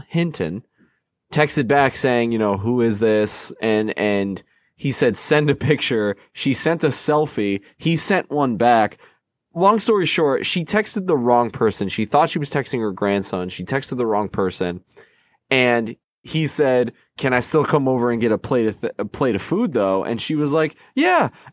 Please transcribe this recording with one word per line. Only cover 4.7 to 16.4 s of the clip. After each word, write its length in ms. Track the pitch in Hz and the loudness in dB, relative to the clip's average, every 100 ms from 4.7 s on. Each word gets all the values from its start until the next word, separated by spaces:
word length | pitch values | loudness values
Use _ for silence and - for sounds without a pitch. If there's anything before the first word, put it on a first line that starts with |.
| _ | _
he 160 | 139 | -4
said, 260 | 123 127 101 | 2 0 2
"Send 320 | - 151 147 | 2 2 2
a 60 | 139 | 0
picture." 600 | - 147 - 117 104 98 _ | 0 0 0 0 0 -4 _
She 200 | - 135 123 | -6 -2 0
sent 280 | 160 165 | 0 0
a 40 | 147 | 0
selfie. 760 | - - 151 151 - 101 98 - _ | -2 0 0 0 -2 -2 -2 -6 _
He 180 | 160 165 | -2 0
sent 340 | - 190 - | 0 -2 -2
one 240 | 147 131 107 | -2 0 2
back. 400 | 120 117 104 - - _ _ _ _ | 4 4 2 -4 -20 _ _ _ _
Long 260 | 170 190 220 | 2 2 4
story 260 | - 208 160 | 2 2 2
short, 400 | - 147 131 - | 0 0 0 -2
she 180 | 185 | -4
texted 440 | 156 208 208 214 185 | -2 -2 -2 -6 -2
the 100 | 147 | 0
wrong 340 | 120 120 117 | 4 4 2
person. 380 | - 110 - 95 | 0 -2 0 -4
She 160 | - 107 | -4 0
thought 240 | 143 160 | 2 2
she 100 | 170 | 0
was 100 | 143 | -4
texting 300 | 143 120 123 | -4 -4 -4
her 140 | 107 | -4
grandson. 560 | 92 101 101 98 92 90 | -2 0 0 -2 -6 -6
She 160 | - 92 | -8 -4
texted 320 | 135 - 127 | -4 -4 -4
the 80 | 117 | -2
wrong 240 | 104 101 | 0 -2
person. 520 | - 95 - 90 87 _ - - _ _ _ - | -2 -2 -2 -6 -6 _ -20 -20 _ _ _ -2
And 460 | 131 123 120 110 - _ _ | 2 2 2 -2 -10 _ _
he 240 | - 156 | -6 -2